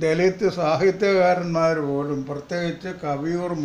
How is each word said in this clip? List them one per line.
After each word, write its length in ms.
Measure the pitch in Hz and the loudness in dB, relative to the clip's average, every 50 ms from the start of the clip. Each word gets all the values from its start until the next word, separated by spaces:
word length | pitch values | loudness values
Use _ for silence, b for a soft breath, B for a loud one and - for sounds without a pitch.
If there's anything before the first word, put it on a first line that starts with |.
| 165 | 0
ദലിത് 440 | 160 156 165 180 185 185 185 220 185 - 175 | 0 2 4 2 2 2 2 0 -2 0 0
സാഹിത്യകാരന്മാർ 1160 | 165 151 160 147 180 190 180 190 208 196 196 190 180 180 180 180 175 175 165 165 165 165 160 160 147 139 | 0 0 2 2 2 2 2 2 2 2 4 4 4 4 4 2 0 -2 0 2 2 2 2 2 0 0
പോലും, 300 | 139 139 143 147 143 135 131 135 | -2 -2 -2 -2 -4 -4 -6 -6
പ്രത്യേകിച്ച് 600 | 139 143 - - 175 175 175 170 156 - - 185 175 - 165 | -8 -10 -8 -6 -6 -4 -4 -4 -4 -6 -8 -10 -10 -6 -4
കവിയൂർ 480 | 147 143 139 147 165 170 175 180 175 175 156 147 | -4 -4 -2 -2 -2 -2 -2 -2 -4 -4 -2 -2